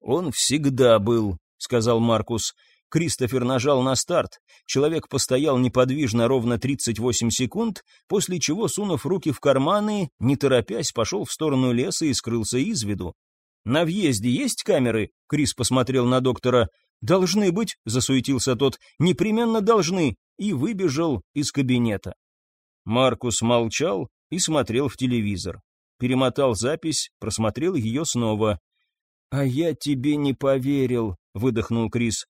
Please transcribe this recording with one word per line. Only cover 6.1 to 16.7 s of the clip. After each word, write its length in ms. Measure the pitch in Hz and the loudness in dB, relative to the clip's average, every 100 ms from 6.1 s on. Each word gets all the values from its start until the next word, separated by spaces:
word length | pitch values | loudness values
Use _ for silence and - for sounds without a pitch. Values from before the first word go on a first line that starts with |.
| 113 117 | 2 2
ровно 320 | 131 117 120 | 2 0 -2
тридцать 400 | 123 139 - 110 | -2 -4 -4 -2
восемь 300 | 123 117 120 | -2 0 -2
секунд, 560 | - 131 190 226 190 _ _ _ | -2 -4 -2 -4 -6 _ _ _
после 340 | 196 180 180 | -2 -2 -4
чего, 260 | - 165 220 | -2 -2 -2
сунув 380 | - 202 151 | -2 -2 -2
руки 260 | 143 185 156 | -2 -2 -2
в 100 | 131 | -2
карманы, 680 | 143 131 139 208 208 208 165 _ | 2 2 4 2 0 -2 -4 _
не 180 | 113 143 | 0 2
торопясь, 560 | 139 127 110 220 165 | 2 2 0 -4 -6
пошел 340 | - 110 190 165 | -4 -4 -4 -6
в 60 | |
сторону 380 | - 156 135 131 | -4 0 2 2
леса 340 | 120 151 180 160 | 0 -2 -2 0
и 80 | |
скрылся 420 | 123 - 117 107 123 | -2 -2 -4 -2 -2
из 260 | 170 208 | -2 -4
виду. 320 | 104 101 87 - _ _ _ _ - | -4 -4 -6 -12 _ _ _ _ -2
"На 160 | 139 | 0
въезде 460 | 170 185 175 113 117 | 0 2 0 2 0
есть 320 | 131 277 - | 0 -2 -4
камеры?" 480 | - 170 123 110 101 _ _ | 0 2 2 0 -2 _ _
Крис 260 | 147 147 | -2 -2
посмотрел 540 | - 120 127 123 131 123 | -2 0 2 2 2 2
на 160 | 127 | 2
доктора. 460 | 131 110 123 123 113 | 2 0 2 2 2